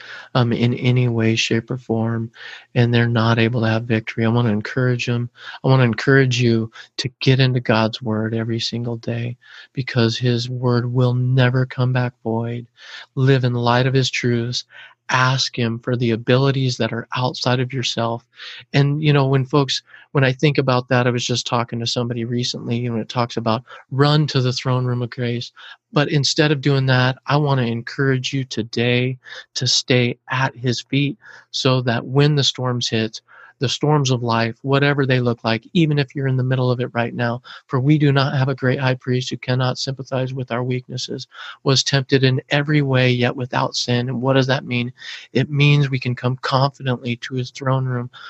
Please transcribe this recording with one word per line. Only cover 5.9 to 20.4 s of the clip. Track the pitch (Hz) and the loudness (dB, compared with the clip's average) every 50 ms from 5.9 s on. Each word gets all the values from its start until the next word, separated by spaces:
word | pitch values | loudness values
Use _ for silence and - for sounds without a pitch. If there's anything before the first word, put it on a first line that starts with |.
| 107 - - 139 135 139 135 127 120 117 | 2 0 0 4 4 4 4 2 0 2
you | 123 117 113 113 110 113 - - - _ _ - | 2 2 2 2 -2 -4 -10 -18 -20 _ _ -8
to | - 131 - _ | -8 -8 -8 _
get | - 139 131 131 | 2 2 4 4
into | 135 127 127 123 | 2 2 0 -2
God's | 117 - 113 110 113 110 117 - | 0 2 2 2 2 0 -2 -6
word | 127 110 110 107 110 113 117 | -6 -4 -2 -2 -2 -2 -4
every | 113 113 117 113 113 | -4 -4 -4 -4 -4
single | - - 117 117 120 120 117 | -4 -6 -6 -6 -6 -6 -8
day, | 117 - 113 117 117 120 120 120 - _ - - - - _ | -8 -6 -6 -6 -4 -6 -8 -8 -12 _ -20 -20 -20 -20 _
because | _ 143 127 - - 127 113 113 113 - | _ -8 -8 -2 0 2 2 2 2 0
his | 123 123 120 117 120 127 | 0 0 0 0 -2 -6
word | 127 123 131 123 120 120 120 120 | -6 -2 0 0 0 0 0 0
will | 120 131 127 123 123 | 0 2 2 2 2
never | 123 127 127 131 131 123 123 127 131 127 | 0 0 2 4 4 4 4 4 0 -2
come | 127 - 131 123 127 | -2 -2 -2 0 0
back | 123 123 123 123 - _ | 0 0 -2 -4 -6 _
void. | _ 113 113 113 117 117 120 120 120 - _ _ - - - - - _ _ | _ -4 -2 -2 -2 -4 -6 -8 -12 -14 _ _ -20 -20 -20 -20 -20 _ _
Live | 139 131 135 135 131 127 | 0 4 4 4 4 2
in | 123 123 | 0 0
light | 120 120 120 120 123 131 | 2 2 4 4 4 2
of | 131 131 | 2 2
his | 135 131 - | 0 0 0
truths. | - - - 123 120 117 117 123 127 - - _ - - - - _ _ _ - | -2 -2 0 0 0 0 -2 -4 -6 -8 -10 _ -20 -20 -20 -20 _ _ _ -2
Ask | - 127 127 131 135 131 - - - | 2 2 2 2 2 0 -2 -4 -2
him | 127 120 113 113 117 | -2 -2 -2 -2 -4
for | - 131 127 | -2 -4 -2
the | 123 127 113 | 0 0 0
abilities | 113 110 117 - 123 127 139 139 131 135 131 127 123 - | 0 0 2 2 2 4 4 2 2 0 0 -2 0 -2
that | 117 113 | -2 -2
are | 113 113 117 - - | -2 -6 -6 -6 -4
outside | 123 127 131 - - - 131 123 131 | -4 -2 -4 -4 -2 0 0 0 0
of | 127 123 | 0 -4
yourself. | 135 127 113 - - 117 117 117 117 117 - _ _ - - - - - - _ | -4 -6 -4 -4 -4 -2 -4 -4 -4 -8 -10 _ _ -20 -20 -18 -18 -20 -14 _
And, | - 143 143 143 143 151 | 0 2 2 2 0 0
you | 156 151 | 2 2
know, | 143 143 135 | 4 4 4
when | 135 139 135 131 | 2 2 0 0
folks, | 131 - 147 139 135 - - - _ - - - _ | 2 0 0 2 0 -4 -6 -8 _ -20 -20 -20 _
when | - 147 135 | 0 2 2
I | 131 | 2
think | 131 - | 2 2